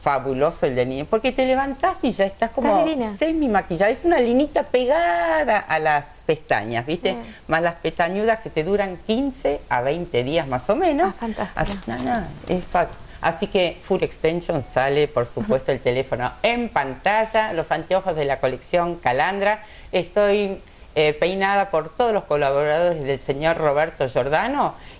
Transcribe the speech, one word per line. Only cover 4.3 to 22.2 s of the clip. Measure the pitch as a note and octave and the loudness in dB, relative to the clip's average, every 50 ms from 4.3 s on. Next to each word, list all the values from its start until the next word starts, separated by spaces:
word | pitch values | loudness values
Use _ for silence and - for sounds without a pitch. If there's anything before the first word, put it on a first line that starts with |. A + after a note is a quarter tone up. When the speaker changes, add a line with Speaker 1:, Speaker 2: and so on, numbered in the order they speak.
| A#3+ B3+ D4+ D4 - D#4+ C#4 | 4 4 2 2 0 -2 0
Speaker 1:
pegada | - - B3+ B3+ A#3+ D4 E4 E4+ E4+ E4+ E4+ E4+ E4 D#4+ D#4 D4+ A#3+ G#3+ G3+ | 2 0 0 2 4 2 2 2 2 2 2 2 2 2 2 2 2 0 0
a | - - D#3+ D#3+ | 0 0 -2 0
las | D#3 D#3 D3+ C#3+ C#3 - - - - | 2 2 2 2 0 -4 -20 -6 -2
pestañas, | - D#3 D3 - - C#3 A2 G2+ A2 A#2+ A2+ B2 | -2 -2 -2 0 -2 0 0 0 -2 -4 -4 -2
¿viste? | C#3+ E3 - - - B3 | -2 -6 -2 -2 -2 -2
Speaker 2:
Bien. | A#3 A#3 A3+ G#3+ - - | -2 -8 -14 -16 -16 -4
Speaker 1:
Más | - D#3 E3 | -2 0 2
las | E3+ E3+ E3+ | 2 0 -2
pestañudas | - - E3 D#3+ - F3 E3+ F#3 G3+ G#3+ A3+ A3 A3 | -2 -6 -4 0 0 0 0 0 0 2 0 0 0
que | - D3+ | -4 -4
te | - D#3+ D#3 | -4 -2 0
duran | F3 G3+ G#3 G3 F#3+ F3+ - - | 0 0 0 0 -2 -6 -10 -2
quince | - A3 A#3+ C#4 C#4 B3+ - - C#4+ C#4+ - - - | -2 0 0 0 -4 -6 -2 -2 -2 -2 -2 -2 -2
a | C3 B2 | -2 0
veinte | B2 C3+ D3+ E3+ F3 E3 - A#2+ B2 | 2 0 -2 -2 -4 -2 -2 0 0
días | C3 D#3 E3 D#3 | 2 0 0 0
más | C3+ B2+ B2+ - - | 0 -4 -4 0 0
o | G#3 | 0
menos. | C#4+ F#4+ F4 C#4+ C#4+ F4 G4 - | 2 2 2 2 2 0 0 -2
Speaker 2:
Ah, | - | -4
fantástico. | A3+ A3+ G#3+ - G#3+ F3+ - | -8 -6 -4 -6 -6 -6 -2
Speaker 1:
Así, | - - G3+ G3 F#3+ - | -2 -2 -2 -4 -6 -6
no, | A3+ A3+ B3+ | -8 -6 -4
no, | B3+ B3+ B3 A3+ F3 D3+ - - - - | -2 -2 -2 -2 -4 -6 -12 -14 -4 -2
es | F3+ F3+ F3+ | -2 -2 -2
fa-, | - - F3+ D#3+ - - - - - - - | 0 0 0 0 0 -4 -16 -16 -18 -12 -2
así | - E3 E3+ F3 G#3 | -2 -2 -2 -2 -6
que | G3 - G3 F3+ E3 - - - | 0 2 2 2 2 -2 -6 -4
Full | - G3 F3+ E3+ | -2 0 0 0
Extension | - - - - D#3+ E3 F3 E3+ - E3+ D3 | -2 -4 -2 0 0 0 0 -2 -2 -2 -2
sale, | A2+ - - C3 C3 C#3 C#3 D3 D3 | -4 -2 0 0 2 2 2 2 0
por | C#3+ - A#2+ A#2+ | 2 0 -2 -2
supuesto, | A#2 - B2+ A2 G#2 - C3+ - - | -2 -4 -6 -2 0 0 0 0 -2
el | C#3 B2+ | -2 0
teléfono | - B2 B2 C3 B2+ - - A#2 B2 B2 - - - | 0 0 0 0 0 -2 -2 -2 -2 -4 -4 0 0
en | B2 A#2+ A#3+ A#3+ | 0 0 0 -4
pantalla, | A3 - D3+ C#3 C3+ B2+ - - F#3 G#3 A3 A3 A3 - A3 G#3+ G#3 F3 | -2 -2 -2 -2 -2 -6 -2 0 2 2 2 2 2 2 0 0 0 -2
los | D#3+ D#3 - | -4 -2 -2
anteojos | D#3+ D#3 D#3 - F3+ F#3+ F#3 F#3+ E3 | -2 -4 0 0 0 0 0 0 -2
de | D#3 C#3+ | 0 0
la | C#3 C3+ - | 0 0 0
colección | - C3 B2+ B2+ - - - F3 E3+ F3 E3+ | 0 -2 -2 -4 -6 0 0 0 2 0 -4
Calandra. | E3+ - B2+ B2 C3+ D3+ F3+ G3 G3+ G3 G3+ G#3+ G#3+ - - - - - - - | -2 0 0 2 2 0 0 0 0 0 0 0 -2 -6 -18 -20 -20 -12 -2 -2
Estoy, | F#3 E3 - - G#3+ G#3 G3+ G3+ G#3 G3+ F#3+ G3 F3 - - - - - - - | -2 -2 0 2 2 4 4 4 2 0 -2 -4 -8 -12 -20 -20 -20 -20 -4 0
eh, | D3+ D#3 D3+ D3 | 2 2 2 2
peinada | D3+ E3 F3 F#3+ G3 F#3+ G3 G3+ G3+ G3 G3 | 2 0 0 0 0 0 2 2 2 2 2
por | - D#3+ D3+ D#3+ - | 0 -2 -2 -4 -2
todos | - B3 A#3 A3 | 0 0 2 2
los | F#3+ | 0